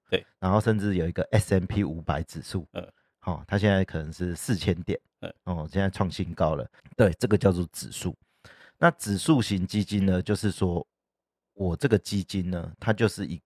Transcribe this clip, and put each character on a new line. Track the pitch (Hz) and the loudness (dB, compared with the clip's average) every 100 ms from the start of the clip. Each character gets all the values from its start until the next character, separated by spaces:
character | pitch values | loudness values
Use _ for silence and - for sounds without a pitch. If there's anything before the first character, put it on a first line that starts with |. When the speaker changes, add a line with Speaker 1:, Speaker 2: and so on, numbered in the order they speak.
| _ | _
Speaker 1:
对。 | - - _ | -4 -4 _
Speaker 2:
然 | 92 | 2
后 | 104 | 2
甚 | 110 107 | 4 0
至 | 101 92 | 0 0
有 | 82 | -2
一 | |
个 | 85 - | -4 0
S | 110 - | 0 2
M | 95 90 | 0 2
P | 104 | -2
五 | 92 80 | -2 -4
百 | 80 76 | -4 -4
指 | 82 82 | -4 -12
数。 | - 95 78 | -8 -10 -8
Speaker 1:
嗯。 | 95 90 _ _ _ | -12 -14 _ _ _
Speaker 2:
齁， | - 78 - | -8 -8 -2
它 | 101 | 2
现 | 104 | 4
在 | 95 | 4
可 | 95 80 | 2 -4
能 | 76 | -8
是 | 78 90 | -6 -6
四 | 82 - 95 | -6 -4 -2
千 | 92 87 | 0 -2
点。 | 90 95 - _ | -2 -6 -8 _
Speaker 1:
嗯。 | - - | -16 -12
Speaker 2:
哦， | - 85 78 | -6 -6 -4
现 | 98 | 0
在 | 98 | 0
创 | - 92 | 0 -2
新 | 80 87 | -2 -6
高 | 85 80 73 | 0 0 0
了。 | - - - - | -6 -14 -12 2
对， | 107 80 | 2 4
这 | 113 | 2
个 | 101 | 4
叫 | 101 | 4
做 | 90 85 | 2 -2
指 | - - | -8 -12
数。 | - 92 - _ _ - - - _ | -8 -8 -8 _ _ -20 -20 -20 _
那 | 170 | 2
指 | - 104 98 | 2 -2 0
数 | - 147 | 4 4
型 | 107 98 92 | 4 0 0
基 | 107 | -2
金 | 95 104 95 | 0 2 2
呢， | 90 | 2
就 | 87 | 0
是 | 104 104 | 0 0
说 | - 92 85 - _ _ _ _ _ _ | 0 0 0 -4 _ _ _ _ _ _
我 | - 92 82 | -4 -2 0
这 | 135 | 2
个 | 107 | 2
基 | - 101 | 2 -4
金 | 87 98 90 | -2 -4 -4
呢， | 90 87 - | -6 -8 -4
它 | - | -2
就 | 110 110 | 2 0
是 | - - | 0 -8
一 | 85 | -10